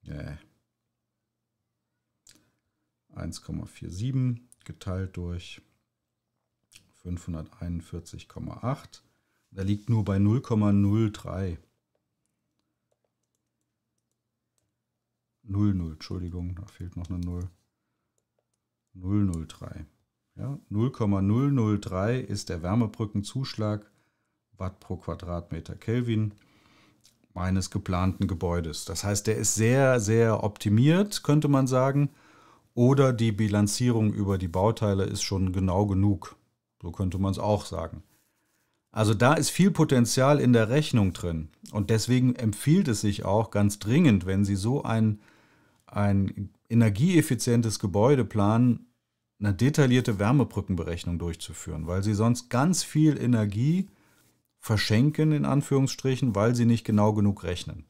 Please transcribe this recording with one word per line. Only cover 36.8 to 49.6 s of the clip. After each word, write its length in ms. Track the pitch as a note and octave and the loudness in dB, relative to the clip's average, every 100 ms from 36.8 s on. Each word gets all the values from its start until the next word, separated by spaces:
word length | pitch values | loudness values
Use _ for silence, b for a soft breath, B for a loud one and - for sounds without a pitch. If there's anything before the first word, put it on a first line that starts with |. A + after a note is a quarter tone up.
So 100 | F2 | -16
könnte 260 | E2 F#2+ F#2 | -6 -6 -2
man's 200 | G2 G2 | -2 -2
auch 260 | G#2 G#2 | 0 -2
sagen. 380 | - F2 E2 - - _ _ _ _ _ _ _ _ | -2 -10 -10 -12 -20 _ _ _ _ _ _ _ _
Also 240 | - G#2+ | 0 2
da 180 | A2 B2 | 4 4
ist 140 | E3 D3 | 4 0
viel 220 | - F#3 | 2 2
Potenzial 680 | E3+ D3+ B2+ A#2+ - C3 D3 | 4 2 4 2 2 4 4
in 120 | B2+ | 4
der 160 | A#2+ G#2+ | 4 4
Rechnung 460 | C3+ D3+ B2 F#2+ | 0 0 2 0
drin. 340 | E2+ F2 D#2+ D#2 _ - | 0 -6 -6 -8 _ -10
Und 160 | G#2+ G2+ | -6 0
deswegen 460 | A2+ G2+ B2+ B2+ | -2 2 2 2
empfiehlt 540 | B2 A2+ G#2 - E3+ G3+ | 0 -2 -2 2 2 2
es 120 | G#2 | 0
sich 240 | G#2+ F#2+ | -2 -2
auch 260 | - G2+ A2+ | 0 0 0
ganz 280 | G#2 G2+ G2+ | 2 0 0
dringend, 480 | G#2 C3 E3+ G2+ F#2 | 0 4 4 4 2
wenn 180 | F#2+ | 0
Sie 120 | G2+ G2+ | 0 0
so 260 | G2+ C#3 | -2 -4
ein, 400 | - A2+ A2 G#2 b b b b b b _ | -2 0 0 0 b b b b b b _
ein 640 | - G2+ G2 F#2+ - G2+ _ _ | -2 0 2 0 -4 -12 _ _
energieeffizientes 1120 | A2+ A2+ G2 D#3 F3 - A#2+ - A#2+ A2+ G#2 | 2 4 4 2 4 2 0 0 2 0 -2
Gebäude 480 | G#2+ F2+ A2+ D3 A#2 | -2 2 4 4 0
planen, 560 | A2+ G2+ A2+ B2 A#2 - _ _ _ _ _ | 0 2 4 4 2 -4 _ _ _ _ _
eine 140 | G#2 | -4
detaillierte 640 | G2 | 2